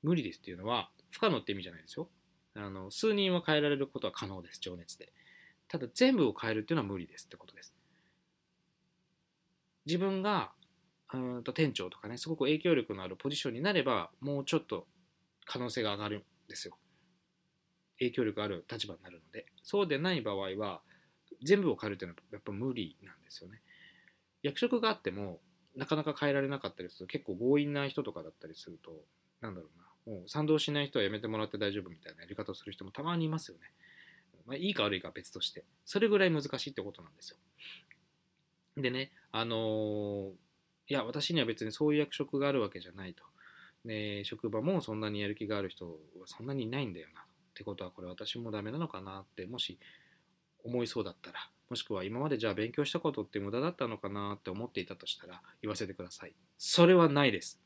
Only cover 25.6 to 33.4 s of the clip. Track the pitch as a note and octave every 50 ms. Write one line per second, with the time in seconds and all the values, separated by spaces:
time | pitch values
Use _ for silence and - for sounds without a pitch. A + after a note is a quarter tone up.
25.6 | _ - _ C3 - - D#3+ D3+ D3+ D#3 C#3+ - D3 C#3+ C#3 C#3 C#3 C3+ C#3 C3+
26.6 | - G2 - - F2+ F2 - - F#2 F2+ - C#3+ - - G2 F2+ A2+ B2+ C#3+ D3
27.6 | D3 D3 C#3+ C#3+ C#3 C#3 - - C3 A2+ F2+ F2 D#2 D#2+ - _ - D#2+ D#2+ -
28.6 | - - E2+ D#2 _ - E2 D#2 D2 _ _ _ _ _ _ _ - A2+ F#2+ F2+
29.6 | D#2+ D2+ _ - - - - _ _ A2 A2 F#2 F2 - - D3 D3+ D3+ D#3 D3+
30.6 | - - D3 D3 C#3+ C#3+ - C3 G#2 G2 G#2 G#2+ A2+ A2+ A2 G#2+ G#2+ G#2+ - G#2
31.6 | G#2+ G2+ G2+ G#2 F#2 F2+ E2+ - - - - - - - G#2 - G#2 - F#2+ -
32.6 | - G#2 F#2+ - G2 F#2+ - - C#3+ E3 F3 E3+ E3 D#3 D#3 D#3+